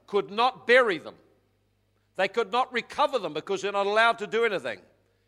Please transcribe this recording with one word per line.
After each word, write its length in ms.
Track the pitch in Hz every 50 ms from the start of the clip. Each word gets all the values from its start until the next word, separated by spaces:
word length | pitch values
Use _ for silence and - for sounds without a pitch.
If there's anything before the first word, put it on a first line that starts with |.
| _
could 260 | - - 202 190 151
not 360 | 196 208 233 254 247 180 - -
bury 300 | 233 262 254 226 185 151
them. 180 | - 110 92 - _ _ _ _ _ _ _ _ _ _ _ _ _ _ _ _ _ _ _ -
They 100 | 185 196
could 240 | 190 233 233 190
not 220 | 190 240 254 254 254
recover 460 | 233 220 - - - 277 302 277 247
them 140 | 190 160 151
because 280 | 156 151 - 196 185
they're 100 | - 202
not 140 | 202 202 202
allowed 340 | 196 208 220 226 233 226 226
to 80 | 208 190
do 160 | 160 220 165
anything. 380 | 214 202 165 120 127 107 90 85 _ _ _ _ _ _ _ _